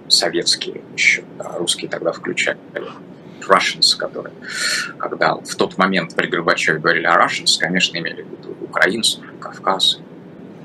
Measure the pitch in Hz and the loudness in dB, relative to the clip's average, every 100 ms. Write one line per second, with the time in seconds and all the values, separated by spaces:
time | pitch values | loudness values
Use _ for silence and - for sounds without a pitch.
0 | - - 85 85 - - - - - - | 2 2 4 2 2 0 -2 -8 -8 0
1 | - - - - - 82 87 - 80 82 | 2 2 -2 -10 -8 -4 -2 -2 -4 -2
2 | 82 - - - - - - - - - | -2 -2 -4 -2 0 -2 -6 -10 -10 -12
3 | - - - - - 95 - - - - | -18 -18 -18 -6 4 4 4 2 2 2
4 | - - - - - - - - - - | -2 -6 -10 -12 -10 -4 -2 -2 -4 -6
5 | - - 80 76 - - 98 - 95 95 | -4 2 2 2 -4 0 0 2 2 2
6 | 82 - 80 87 85 87 - 78 82 82 | 0 -2 0 0 2 2 2 2 2 4
7 | 85 90 131 - - - 82 92 - 85 | 4 6 4 2 0 0 2 2 0 -2
8 | 80 - - - - - - - 87 110 | -6 -8 -12 -14 -14 -12 -4 2 2 2
9 | - - - - - - - 95 - - | 0 -2 -10 -16 -14 -6 -2 2 2 0
10 | - - - - - - | -6 -18 -18 -18 -18 -2